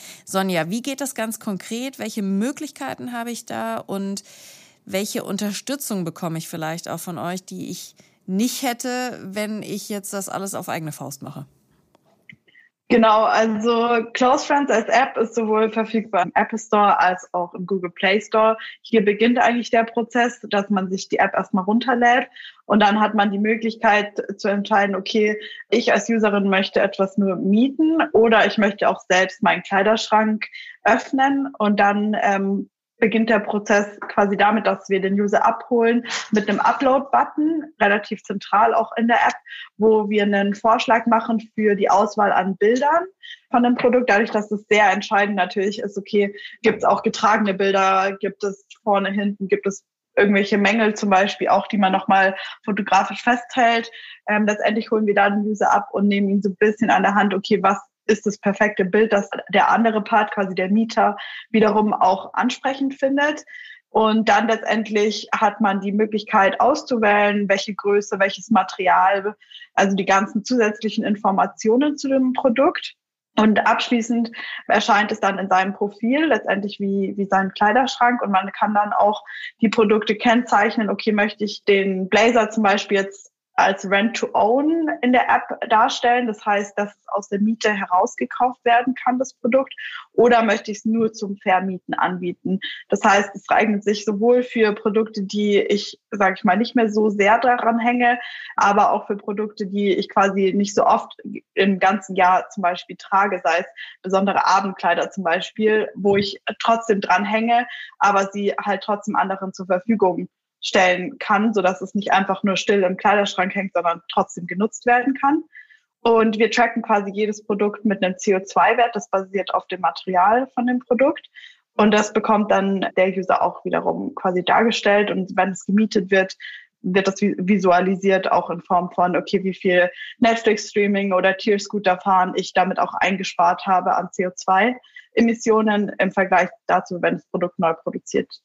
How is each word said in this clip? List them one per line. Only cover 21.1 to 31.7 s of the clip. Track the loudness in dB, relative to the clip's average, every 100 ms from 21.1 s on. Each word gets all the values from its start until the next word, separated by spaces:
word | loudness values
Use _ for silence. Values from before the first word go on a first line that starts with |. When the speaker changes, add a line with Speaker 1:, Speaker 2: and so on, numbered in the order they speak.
| 0
Speaker 2:
App | 0
erstmal | 0 -2 -2
runterlädt | 0 0 0 2 2 2 -2 -10 -20 -18 -2
und | 2
dann | 4 2
hat | 2
man | 2 0
die | 0
Möglichkeit | -2 0 -2 -2 2 2 0 -6 -10 -6
zu | -2
entscheiden, | -2 0 0 0 -2
okay, | -2 0 0 -2 -8 -18 -4
ich | -2 0
als | 0 0
Userin | 0 2 2 0
möchte | 0 0 0
etwas | -2 0 -2 0
nur | -2 -2
mieten | 0 2 2 2 0 2 2
oder | 4 4 4 2
ich | 2
möchte | 0 0 -2
auch | -2 0
selbst | 0 0 0
meinen | 0 0
Kleiderschrank | -2 0 2 0 2 2 2 -2 -6 -14 -20 -6
öffnen | 0 0 0 0 2 0 -4 -2
und | 0